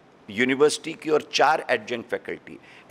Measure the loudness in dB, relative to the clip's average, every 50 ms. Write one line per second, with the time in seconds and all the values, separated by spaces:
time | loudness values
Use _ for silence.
0 | _ -20 -20 -20 -20 -8 -2 0 0 2 4 4 4 4 4 0 -6 -10 -12 -8
1 | -4 0 0 0 0 0 2 4 4 4 4 2 0 -2 -2 -2 -2 -4 -8 -8
2 | -6 -6 -6 -6 -6 -8 -10 -10 -12 -16 -20 -20 -20 -20 -20 -14 -2 0